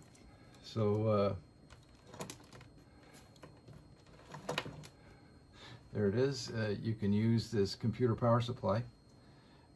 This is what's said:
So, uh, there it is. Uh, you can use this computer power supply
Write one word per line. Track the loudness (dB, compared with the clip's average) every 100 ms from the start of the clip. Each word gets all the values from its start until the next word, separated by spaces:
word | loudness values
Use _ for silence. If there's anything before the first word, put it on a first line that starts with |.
| -10 -20 -20 -20 -20 -20
So, | -8 0 2 4 4
uh, | 4 2 0 -8 -20 -20 -20 -20 -20 -18 -12 -12 -12 -20 -20 -20 -20 -20 -20 -20 -20 -20 -20 -20 -20 -20 -20 -20 -20 -20 -20 -18 -10 -6 -6 -6 -12 -16 -20 -20 -20 -20 -20 -20 -20 -18 -18 -8
there | -2 0
it | 2
is. | 2 0 -6
Uh, | -4 -2 -2
you | -2
can | 0 2
use | 4 4 4 2
this | 0 0 0
computer | -2 2 2 2
power | 4 4
supply | 2 -2 0 0 -2 -12 -20 -20 -20 -20 -20 -20 -20